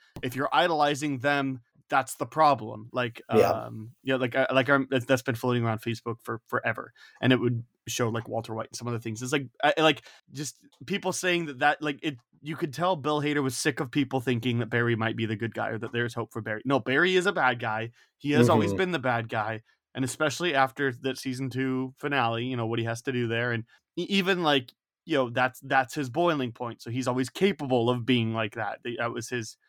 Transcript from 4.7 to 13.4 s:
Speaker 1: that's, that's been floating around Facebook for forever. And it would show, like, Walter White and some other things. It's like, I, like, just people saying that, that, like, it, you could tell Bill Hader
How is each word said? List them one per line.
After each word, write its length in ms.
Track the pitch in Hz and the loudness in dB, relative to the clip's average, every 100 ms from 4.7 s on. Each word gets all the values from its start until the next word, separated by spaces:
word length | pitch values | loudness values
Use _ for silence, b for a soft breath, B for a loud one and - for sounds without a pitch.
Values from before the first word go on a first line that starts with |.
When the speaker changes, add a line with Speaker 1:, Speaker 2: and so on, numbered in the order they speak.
| 139 131 | 4 4
Speaker 1:
that's, 140 | 131 | -2
that's 180 | 117 127 | 2 2
been 140 | - 117 | 2 -2
floating 260 | 127 120 | 0 0
around 160 | 117 110 | 0 -2
Facebook 340 | 120 110 117 113 | -4 -6 -6 -8
for 160 | - 113 - | -8 -10 -4
forever. 440 | 123 120 110 - b b b | -2 -2 -4 -8 b b b
And 120 | 123 | 4
it 60 | 127 | 4
would 240 | 120 120 117 _ - | 4 -2 -6 _ -10
show, 220 | - 117 | -4 -2
like, 200 | 113 110 | -2 -6
Walter 260 | 113 113 | -8 -6
White 140 | 110 - | -8 -8
and 60 | - | -10
some 120 | 120 | -6
other 100 | 117 | -6
things. 240 | 113 110 | -6 -8
It's 100 | 127 | -4
like, 140 | 147 127 - | -4 -4 0
I, 120 | 147 156 | 0 4
like, 240 | 156 151 b b _ | 4 2 b b _
just 260 | 127 151 - _ _ 123 | -10 -10 -12 _ _ -6
people 260 | 196 185 | -4 -2
saying 340 | 175 185 175 160 | -2 0 0 -2
that, 140 | 127 | 0
that, 200 | 147 151 | 2 2
like, 180 | 151 143 | -2 -4
it, 140 | 156 131 _ _ | -6 -8 _ _
you 120 | 147 160 | -10 -6
could 180 | 170 | -6
tell 220 | 123 180 175 | -2 -2 0
Bill 260 | 139 151 | 0 0
Hader 200 | 147 147 | 0 0